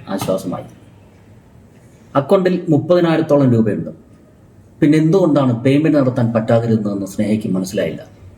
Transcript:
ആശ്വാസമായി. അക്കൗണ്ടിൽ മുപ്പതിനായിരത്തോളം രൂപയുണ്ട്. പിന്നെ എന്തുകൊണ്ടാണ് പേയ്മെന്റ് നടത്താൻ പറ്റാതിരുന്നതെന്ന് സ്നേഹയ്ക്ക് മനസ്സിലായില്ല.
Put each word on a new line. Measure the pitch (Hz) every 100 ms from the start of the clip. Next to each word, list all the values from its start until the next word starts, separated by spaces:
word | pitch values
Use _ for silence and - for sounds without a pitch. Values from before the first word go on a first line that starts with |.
| -
ആശ്വാസമായി. | 98 - 95 90 90 - - - - - - - - - - - - - - - 143
അക്കൗണ്ടിൽ | 139 196 180 175 -
മുപ്പതിനായിരത്തോളം | 143 156 180 170 160 160 143 135
രൂപയുണ്ട്. | 113 104 90 80 - - - - _ - - - -
പിന്നെ | 156 156
എന്തുകൊണ്ടാണ് | 160 190 175 143 127 117
പേയ്മെന്റ് | 135 143 156 147
നടത്താൻ | 127 127 113
പറ്റാതിരുന്നതെന്ന് | 113 110 117 117 107 104 98 95
സ്നേഹയ്ക്ക് | - 104 107 -
മനസ്സിലായില്ല. | 92 95 98 85 71 - - -